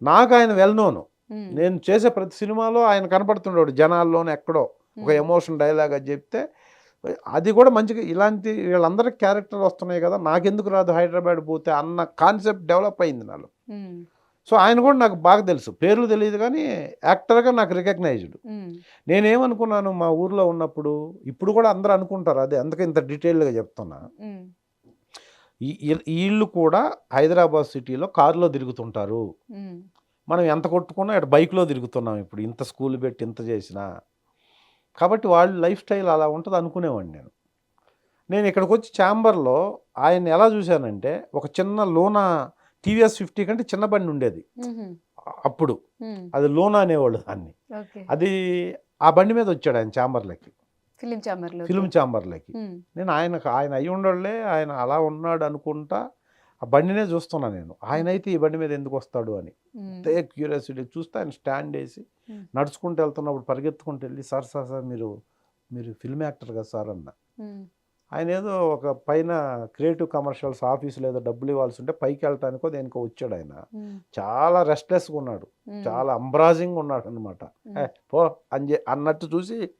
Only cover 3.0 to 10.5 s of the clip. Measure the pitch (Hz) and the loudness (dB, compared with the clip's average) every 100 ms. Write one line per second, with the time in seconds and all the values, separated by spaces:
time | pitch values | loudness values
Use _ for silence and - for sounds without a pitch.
3 | 185 185 202 202 190 175 151 131 156 175 | 4 2 2 0 2 2 4 4 4 6
4 | 170 165 165 147 - 156 123 - _ 220 | 4 2 0 -4 -2 0 0 -6 _ -6
5 | 208 147 160 175 165 156 147 156 151 143 | 2 2 4 0 0 0 2 2 0 -2
6 | 135 143 - 226 302 _ _ _ _ _ | -4 -8 -6 -8 -8 _ _ _ _ _
7 | - - - 139 190 214 262 220 220 226 | -10 -10 -4 -2 4 4 4 4 0 -4
8 | 170 170 208 208 214 214 180 180 165 202 | -4 0 0 0 -6 -6 -2 2 2 2
9 | 240 247 196 202 196 202 190 - 180 175 | -2 0 0 0 -4 -2 -2 -2 -6 -2
10 | 175 190 160 175 190 | -2 0 0 2 2